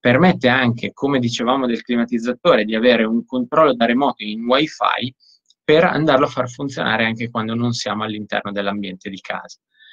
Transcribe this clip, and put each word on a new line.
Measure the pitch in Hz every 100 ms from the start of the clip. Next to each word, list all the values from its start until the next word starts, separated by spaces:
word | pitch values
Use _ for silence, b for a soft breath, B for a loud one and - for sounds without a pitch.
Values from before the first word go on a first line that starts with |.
Permette | 123 127 185 - 123
anche, | 127 123 113 104
come | - 139 139
dicevamo | 120 120 120 135 127
del | 117
climatizzatore, | - 120 120 120 117 120 175 127
di | 107
avere | 110 123 117
un | 110 117
controllo | 117 127 120 147 156
da | 120
remoto | 117 120 139 -
in | 104 107
wifi | 117 131 156 - 98 82 120 - b b b _
per | - 156
andarlo | 175 143 156 135 143
a |
far | - 123
funzionare | - 139 135 160 110
anche | 113 113 117
quando | 117 110
non | 113 120
siamo | 117 107 104
all'interno | 110 107 101 104 101
dell'ambiente | 101 98 104 98 92 101
di | 95
casa. | - 98 - - _ b b